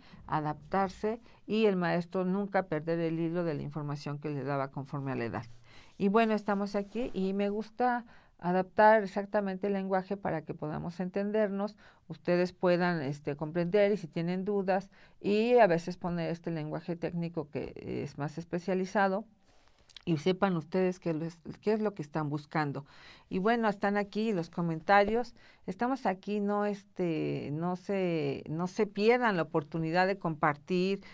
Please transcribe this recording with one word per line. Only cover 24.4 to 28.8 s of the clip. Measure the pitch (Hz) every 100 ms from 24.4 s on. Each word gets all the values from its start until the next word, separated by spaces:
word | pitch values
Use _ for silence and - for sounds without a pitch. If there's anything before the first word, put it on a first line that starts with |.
| 165
comentarios. | - 170 160 160 202 202 226 240 - - - -
Estamos | 185 240 262
aquí, | 214 190 196 208
no, | 202 208 208
este, | 202 - - 180 156 147 143 131
no | 147 175 180
se, | 185 196 185 165 143 135 -
no | 156 180
se | -